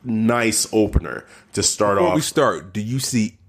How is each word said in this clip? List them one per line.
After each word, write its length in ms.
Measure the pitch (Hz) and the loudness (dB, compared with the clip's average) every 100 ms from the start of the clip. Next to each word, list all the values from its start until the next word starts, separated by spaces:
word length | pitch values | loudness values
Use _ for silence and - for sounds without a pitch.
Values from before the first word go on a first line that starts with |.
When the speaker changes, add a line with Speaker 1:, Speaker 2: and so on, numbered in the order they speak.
Speaker 1:
nice 640 | 123 113 110 120 117 110 - | -4 0 2 2 2 0 0
opener 500 | 113 107 - 80 58 - - _ | 2 2 2 -2 -10 -12 -20 _
to 80 | - | -4
start 360 | 98 - 104 98 | -2 0 2 2
Speaker 2:
Before 120 | 90 | 2
Speaker 1:
off. 60 | 92 | 0
Speaker 2:
we 60 | |
start, 520 | - - 131 85 87 | -2 0 0 0 -8
do 80 | 110 | -10
you 160 | 107 127 | -6 -6
see 400 | 131 127 107 - | -2 -2 -2 -4